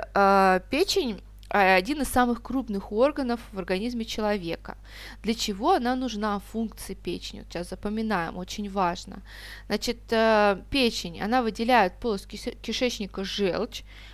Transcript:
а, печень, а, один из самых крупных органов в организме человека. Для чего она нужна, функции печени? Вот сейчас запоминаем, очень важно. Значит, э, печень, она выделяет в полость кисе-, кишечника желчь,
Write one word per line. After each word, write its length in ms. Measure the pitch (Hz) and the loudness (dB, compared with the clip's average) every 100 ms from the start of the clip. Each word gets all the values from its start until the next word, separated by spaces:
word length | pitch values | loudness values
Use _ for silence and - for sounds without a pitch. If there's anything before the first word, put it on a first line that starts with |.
| - | 4
а, 460 | 202 196 196 190 185 - | 4 6 8 6 4 2
печень, 520 | 269 392 392 262 185 - - - | 0 2 0 -2 -4 -12 -16 -2
а, 240 | 202 190 185 | 4 6 6
один 280 | 190 311 | 4 -2
из 40 | 254 | 0
самых 360 | 254 240 240 | 2 2 0
крупных 480 | - 262 226 202 - | -4 -4 -2 -6 -4
органов 480 | 214 277 294 247 240 - | 2 2 2 -2 -4 -6
в 60 | 196 | -8
организме 480 | 175 185 240 240 220 | -2 -2 -2 -6 -6
человека. 720 | - 214 208 165 165 - - - - - - | -2 -2 -2 -4 -8 -10 -16 -18 -18 -16 -6
Для 100 | 202 | -4
чего 400 | 226 - 190 285 | -2 -4 0 2
она 220 | 370 240 254 | 2 2 -2
нужна, 420 | 254 208 214 202 | -4 -4 -4 -4
функции 540 | - 220 220 - - | -6 -6 -6 -8 -12
печени? 460 | 190 185 180 - - | -10 -8 -8 -8 -14
Вот 80 | - | -10
сейчас 200 | 165 175 | -10 -8
запоминаем, 680 | 190 208 214 220 190 165 180 | -8 -6 -4 -2 -2 -2 -6
очень 320 | 180 - 202 | -8 -8 -4
важно. 540 | 196 175 180 - - - - - - - | 0 0 -2 -8 -16 -16 -18 -16 -16 -4
Значит, 320 | 208 254 226 - | -2 -2 -6 0
э, 500 | 226 220 214 208 190 - | 4 6 6 6 2 0
печень, 500 | 277 233 - 175 165 | 2 2 0 -6 -6
она 220 | 202 254 | 0 2
выделяет 520 | 226 202 226 240 185 | 2 0 4 6 4
в 40 | - | 2
полость 300 | 240 196 - | -4 -4 -6
кисе-, 280 | 208 - - | -10 -10 -8
кишечника 600 | - 220 247 240 190 - | -6 -2 -2 -2 -8 -8
желчь, 580 | 190 - 196 165 233 - - - - | -6 -2 0 0 -4 -8 -16 -18 -20